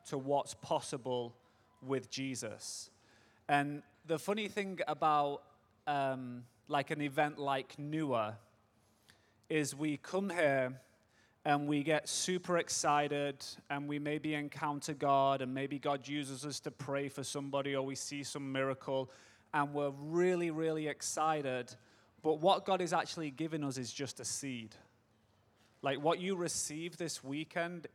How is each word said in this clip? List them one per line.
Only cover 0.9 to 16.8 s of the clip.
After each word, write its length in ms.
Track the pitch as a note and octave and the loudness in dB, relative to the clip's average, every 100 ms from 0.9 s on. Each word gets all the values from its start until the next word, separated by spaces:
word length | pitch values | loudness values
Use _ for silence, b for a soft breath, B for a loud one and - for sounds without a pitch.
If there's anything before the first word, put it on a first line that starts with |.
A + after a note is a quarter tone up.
| C#3+ B2+ B2 A#2 - b b b b | -6 -2 -2 -2 -8 b b b b
with 280 | C3 C3+ - | -4 -2 -2
Jesus. 800 | - C3+ B2+ A2+ G#2 - - - _ b b b b - | -6 -4 -4 -6 -8 -10 -10 -12 _ b b b b 4
And 340 | C#3+ C#3+ D3 - _ D#3 | 4 4 -2 -10 _ -2
the 140 | D#3+ | -2
funny 300 | - G#3 G#3 | 0 -2 -2
thing 300 | - G3 F#3 D3+ | -2 -2 -2 -2
about, 540 | D3+ D#3+ D3+ C#3+ C#3+ - _ _ _ - | 2 4 6 4 0 -8 _ _ _ -2
um, 560 | C#3+ C3+ C3 B2+ B2 A#2+ _ - | 0 2 0 -6 -10 -14 _ -2
like, 240 | D3 C#3 | 0 0
an 100 | D3+ | 0
event 380 | D3 C3+ D3 D3 | 0 4 2 2
like 380 | C#3+ C3+ C3 - | 0 0 -2 -8
Nua 580 | D3 D#3 D3+ A#2+ G#2+ G#2+ - _ _ _ b b b b b b - | -4 -2 0 2 0 -4 -14 _ _ _ b b b b b b -2
is 240 | D#3 C#3 | 0 2
we 220 | C#3 D#3 C#3+ | 0 -2 -2
come 340 | - F#3 G3 | -2 -2 0
here 520 | F3 D3+ C#3 B2+ C3 b b b b b b D#3 | 4 4 6 2 -2 b b b b b b 2
and 220 | D3 D3 | 2 2
we 160 | D3 | 0
get 240 | C#3+ D3+ - | 2 2 2
super 500 | - - F#3 F3 F3 | -2 0 0 2 0
excited 880 | - - E3 D3 D3 C#3+ C#3+ C#3 - - - | 2 0 4 4 4 2 0 -2 -10 -12 -6
and 180 | C#3+ C#3+ | -4 -2
we 120 | D3 | -2
maybe 340 | D3 D3+ D#3 | -2 -2 0
encounter 600 | D3+ D3 C#3+ D3+ C#3+ - | -2 -4 -4 -2 -2 -4
God 480 | C#3+ C#3+ C#3 C#3 C3+ | 0 4 6 6 4
and 120 | B2+ | 0
maybe 240 | C3 C#3 C#3+ | -2 -2 -2
God 300 | D3 C#3+ B2+ | 0 -2 -2
uses 380 | D3 C3+ C3 D3 | -4 -4 -6 -6
us 140 | B2+ | -6
to 100 | - | -8
pray 380 | - | -8